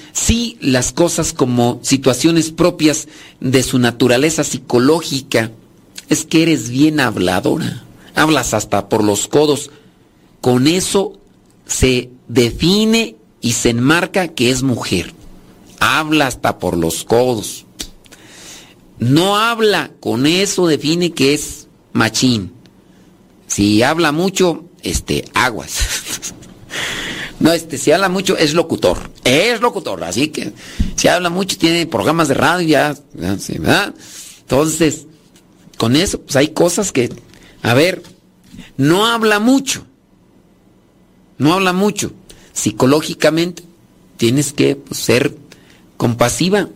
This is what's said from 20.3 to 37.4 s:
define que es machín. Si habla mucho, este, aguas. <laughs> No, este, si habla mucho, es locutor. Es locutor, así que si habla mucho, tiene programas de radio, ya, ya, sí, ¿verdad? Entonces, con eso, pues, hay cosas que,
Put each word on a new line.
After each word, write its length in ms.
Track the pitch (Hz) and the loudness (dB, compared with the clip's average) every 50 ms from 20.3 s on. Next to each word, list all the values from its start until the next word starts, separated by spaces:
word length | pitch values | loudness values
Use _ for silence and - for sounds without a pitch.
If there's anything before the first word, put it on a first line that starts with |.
| 165 185 196 202 - - 180 | 2 2 0 -2 0 0 0
define 460 | 170 156 135 123 143 160 175 180 175 156 | 2 0 0 0 -2 0 0 0 -2 0
que 220 | - 135 135 147 | 0 2 2 2
es 320 | 143 - - - - - - _ _ _ _ - | 0 -2 -8 -14 -16 -18 -20 _ _ _ _ -2
machín. 600 | 120 117 110 - - - 127 123 110 95 87 - - - - _ _ _ _ _ _ _ _ _ _ _ _ _ _ _ | 0 0 0 0 0 0 2 2 0 -2 -6 -12 -18 -20 -20 _ _ _ _ _ _ _ _ _ _ _ _ _ _ _
Si 360 | - - - 101 104 104 107 117 | -10 -4 -2 0 2 2 4 2
habla 300 | 131 156 165 170 151 143 | 2 2 0 0 0 0
mucho, 520 | 156 180 196 190 - 190 180 165 - - - - - - | 0 -2 -2 0 2 2 2 0 -2 -6 -16 -18 -12 -8
este, 420 | 98 80 - - - 78 71 - - - | -4 -4 -4 -4 -4 -4 -4 -4 -4 -2
aguas. 1000 | - 113 127 113 92 69 73 - - - - - - - - - - - - - - | -2 0 0 -2 -4 -8 -8 -6 -4 -4 -4 -4 -6 -8 -10 -12 -12 -12 -14 -16 -16
<laughs> 60 | - - - - - - - - - - - - - - - - - - - - | -20 -20 -20 -20 -18 -12 -10 -8 -8 -8 -8 -8 -10 -10 -10 -10 -12 -12 -4 0
No, 120 | 160 156 170 | 2 2 2
este, 260 | 170 165 - - 123 | 0 -2 -6 -8 -4
si 140 | - 151 147 | 0 2 2
habla 160 | 175 196 190 | 2 2 0
mucho, 300 | 180 196 190 190 190 - | 0 0 0 0 0 0
es 160 | 165 147 147 | 0 0 2
locutor. 560 | 170 160 - 117 101 - 92 87 - - - - - - | 0 0 0 -2 0 0 0 0 0 -4 -12 -10 -6 -2
Es 360 | 123 123 147 190 233 247 214 | 0 2 2 2 2 0 0
locutor, 420 | 226 240 - 190 151 127 104 87 82 | 0 -2 -2 -4 -6 -8 -8 -8 -8
así 240 | 85 92 104 139 156 | -6 -4 -2 -4 -4
que 240 | 151 - 220 - - - - - - - - - - | -4 -6 -10 -10 -10 -12 -16 -10 -4 -4 -4 -2 -2
si 120 | - - - | 0 0 2
habla 220 | 156 175 180 175 | 2 2 0 0
mucho, 280 | 170 180 196 190 - - | -2 -2 -4 -4 -2 0
tiene 280 | - 165 165 170 165 | 0 2 2 0 -2
programas 420 | 143 - 110 98 117 156 165 160 143 | -2 -2 -2 0 0 0 0 0 0
de 60 | 135 | 0
radio, 320 | - 113 143 165 180 175 | 2 2 2 0 0 2
ya, 300 | 160 151 135 139 151 143 135 - _ - | 2 2 2 2 0 -2 -8 -12 _ -14
ya, 260 | - 80 90 101 92 | -10 -6 -6 -6 -6
sí, 200 | - - - - | -6 -8 -8 -4
¿verdad? 360 | 80 - 131 175 202 - - - - - - - - - - - | -2 0 0 0 0 -4 -8 -14 -20 -20 -20 -20 -20 -20 -20 -18
Entonces, 680 | _ - - 131 156 160 156 - 170 151 131 - - - - - _ _ _ - _ _ _ _ _ - - | _ -2 0 0 0 0 0 0 0 0 0 -2 -8 -18 -20 -20 _ _ _ -20 _ _ _ _ _ -18 -8
con 180 | - - 113 123 | -2 0 2 2
eso, 260 | 151 180 202 - - - | 2 2 0 -2 -6 -6
pues, 140 | - - | -2 0
hay 120 | 135 143 156 | 2 2 2
cosas 420 | 156 - 165 175 175 - 208 185 | 2 2 0 2 2 0 -4 -2
que, 220 | - 135 120 117 - - - - - - | 0 -2 -2 -2 -4 -10 -18 -20 -20 -20